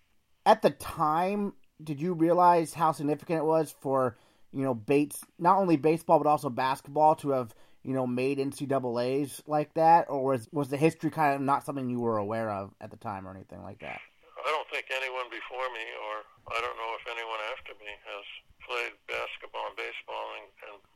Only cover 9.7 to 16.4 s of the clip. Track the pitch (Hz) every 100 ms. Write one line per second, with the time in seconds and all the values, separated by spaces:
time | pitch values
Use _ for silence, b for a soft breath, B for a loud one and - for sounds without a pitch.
9.7 | - 160 165 - 139 131 131 113 156 143
10.7 | 135 160 - 160 156 151 139 135 139 135
11.7 | 139 127 123 117 110 101 113 113 101 98
12.7 | - 107 - 117 98 95 95 95 92 92
13.7 | 104 69 - - _ _ - 139 151 -
14.7 | 143 - 131 131 127 123 117 - 127 131
15.7 | 117 113 120 107 107 107 _